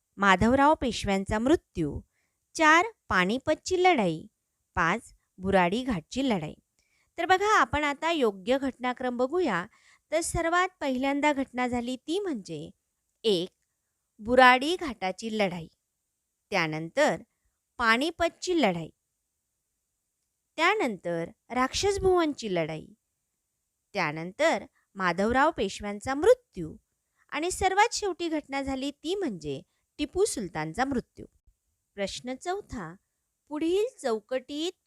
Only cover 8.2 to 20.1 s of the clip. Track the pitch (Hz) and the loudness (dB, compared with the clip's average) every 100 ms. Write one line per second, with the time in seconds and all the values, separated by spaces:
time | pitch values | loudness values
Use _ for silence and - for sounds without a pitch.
8.2 | 226 196 185 262 269 - 247 247 254 240 | 0 -2 -2 0 -2 -4 -6 -4 -4 -2
9.2 | 254 359 311 175 202 _ _ _ - 311 | -2 0 0 -2 -6 _ _ _ -4 -4
10.2 | - 339 330 349 370 - 294 254 277 285 | -2 -2 0 2 0 -2 -4 -2 -2 0
11.2 | 302 277 262 247 247 240 240 254 - 381 | 0 0 -4 -4 -2 -2 -4 -8 -6 -4
12.2 | 392 233 175 151 170 - _ _ _ _ | -4 -6 -8 -12 -12 -18 _ _ _ _
13.2 | 226 175 185 _ _ _ _ _ _ - | 0 0 -2 _ _ _ _ _ _ -10
14.2 | 214 254 254 254 294 370 320 214 185 185 | 0 6 8 8 2 -4 -4 -6 -6 -6
15.2 | 226 214 190 175 160 _ _ _ _ _ | -4 0 -2 -2 -12 _ _ _ _ _
16.2 | _ _ - 180 160 156 165 277 285 - | _ _ -4 -2 -2 -4 -4 0 2 0
17.2 | - _ _ _ _ - 233 233 320 - | -8 _ _ _ _ -2 2 2 0 -2
18.2 | 339 - 359 339 208 170 160 _ _ _ | -4 -4 -2 2 2 0 -8 _ _ _
19.2 | _ _ _ _ _ _ _ _ _ | _ _ _ _ _ _ _ _ _